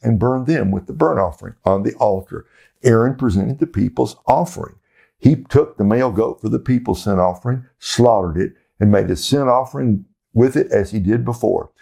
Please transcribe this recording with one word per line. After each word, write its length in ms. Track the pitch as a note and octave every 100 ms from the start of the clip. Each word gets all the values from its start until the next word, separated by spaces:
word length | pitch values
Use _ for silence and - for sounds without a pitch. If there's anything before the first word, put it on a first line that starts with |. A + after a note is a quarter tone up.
and 160 | A#2 G#2+
burned 260 | B2+ C3 B2+
them 260 | D#3+ C#3+
with 160 | F#2+ -
the 60 |
burnt 260 | D#3 D#3 -
offering 360 | F2+ - G2 -
on 200 | F#2+ G2
the 120 | A2+ -
altar. 500 | A2 F#2+ - - - _ _ _
Aaron 320 | B2+ A2+ B2 C3
presented 440 | B2 F#2+ A2 C#3
the 80 | -
people's 500 | G2+ G2+ - A#2 - -
offering. 480 | C#3+ F3 - - - _ _ _ _
He 200 | C3 C3+
took 400 | - C#3+ D#3 -
the 80 | G2+
male 260 | A#2 B2+
goat 300 | G2+ A2+ -
for 80 | A2
the 100 | A2
people's 440 | - B2 A#2 F#2
sin 160 | G#2 F#2+
offering, 440 | F2+ F2+ B2 B2+ - _
slaughtered 580 | - - A#2+ G#2+ F2+ D#2+
it, 160 | - - _ -
and 140 | G#2
made 180 | G2+ F2+
a 60 | F2+
sin 320 | - C#3+ C3
offering 560 | B2 B2+ C#3 B2 G2+ - _ _
with 240 | A2+ C3 D3
it 120 | -
as 200 | G#2 F#2+
he 80 | G#2+
did 240 | F#2 A#2+
before. 460 | A#2+ A#2 G#2+ F#2 - _